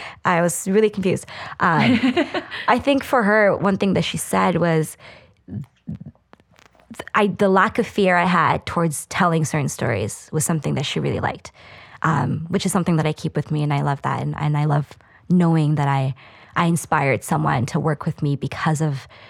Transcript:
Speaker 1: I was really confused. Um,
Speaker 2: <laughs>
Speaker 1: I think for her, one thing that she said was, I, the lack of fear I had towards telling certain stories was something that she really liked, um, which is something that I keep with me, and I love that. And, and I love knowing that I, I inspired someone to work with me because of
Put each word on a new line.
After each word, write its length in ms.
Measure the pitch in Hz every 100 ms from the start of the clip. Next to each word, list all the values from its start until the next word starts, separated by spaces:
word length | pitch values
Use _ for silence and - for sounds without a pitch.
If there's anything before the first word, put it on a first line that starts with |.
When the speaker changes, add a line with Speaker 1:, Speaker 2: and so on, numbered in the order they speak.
| - -
Speaker 1:
I 160 | - 170
was 240 | 175 - 190
really 220 | 196 214
confused. 360 | 208 185 190 - - - -
Um, 400 | 185 156 143 240
Speaker 2:
<laughs> 680 | 254 302 285 339 - - -
Speaker 1:
I 100 | 240
think 260 | 269 277
for 180 | - 262
her, 340 | 202 214 202 -
one 200 | 196 190
thing 180 | 202
that 80 | 170
she 140 | 165 -
said 380 | - 190 190 170
was, 400 | 170 160 151 - - - - _ - - 139 _ - - - - _ - _ _ _ _ _ - -
I, 140 | - 208
the 200 | - 196
lack 300 | 190 208 -
of 80 | 220
fear 300 | - 185 175
I 80 |
had 400 | 180 180 139 156 -
towards 400 | 175 170 147 -
telling 380 | - 180 165
certain 240 | 156 156 139
stories 600 | - 123 98 104 - -
was 120 | 156
something 300 | - 160 151
that 120 | 139 147
she 140 | 156
really 200 | 139 -
liked, 320 | - - - _ - - - -
um, 440 | 160 151 147 151 165
which 160 | 175 190
is 60 |
something 240 | 180 170 160
that 100 | 151
I 60 |
keep 240 | 151 156 147
with 140 | -
me, 120 | 151
and 100 | 147
I 100 | 143
love 200 | 143 139
that. 200 | 135 131
And, 120 | 143 -
and 200 | 151 147
I 80 |
love 240 | 151 147 143 - _ - -
knowing 460 | 180 165 160 147 147
that 100 | 139
I, 280 | 135 131 - - - - -
I 80 | 170
inspired 560 | 170 - 156 139 113
someone 440 | - 156 147 139 110
to 120 | -
work 280 | 147 147 -
with 160 | -
me 140 | 147 139
because 440 | - - 160 147
of 260 | 156 135 - - -